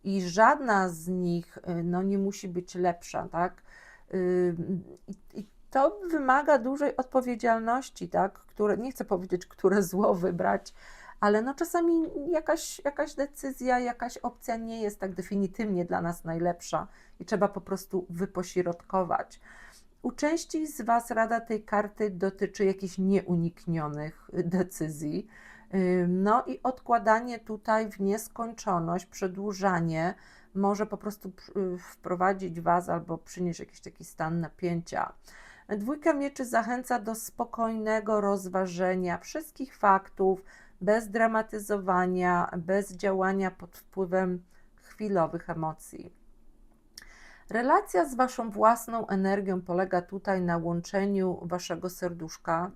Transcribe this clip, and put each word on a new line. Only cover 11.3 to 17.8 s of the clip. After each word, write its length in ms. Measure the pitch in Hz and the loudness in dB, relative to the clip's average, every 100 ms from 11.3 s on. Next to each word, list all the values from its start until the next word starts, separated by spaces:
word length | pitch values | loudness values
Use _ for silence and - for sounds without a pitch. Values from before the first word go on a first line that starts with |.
| 208 | 2
no, 120 | 247 | 0
czasami 500 | 285 330 349 339 330 320 294 285 | -4 -2 2 4 2 0 -4 -2
jakaś, 500 | 320 311 233 - - 285 | -2 0 -2 -2 -6 -6
jakaś 280 | 285 302 277 | -4 -4 -4
decyzja, 640 | 277 - 277 262 254 247 | -6 -6 -10 -4 0 0
jakaś 380 | 247 240 240 - | 0 -4 -8 -6
opcja 380 | 240 247 - 233 | -8 -8 -6 -6
nie 260 | 226 226 | -6 -4
jest 180 | 208 208 | -4 -4
tak 140 | 190 | -6
definitywnie 720 | 185 180 202 190 - 214 180 175 | -6 -4 -2 -2 -2 -2 0 0
dla 160 | 185 | 0
nas 220 | 170 175 | -2 -4
najlepsza 640 | 165 165 175 175 - 156 160 - - - | -6 -2 -2 -2 -4 -6 -6 -16 -20 -18
i 60 | 180 | -4
trzeba 220 | 202 202 | 2 2
po 140 | 190 | 0
prostu 440 | - 190 | -6 -8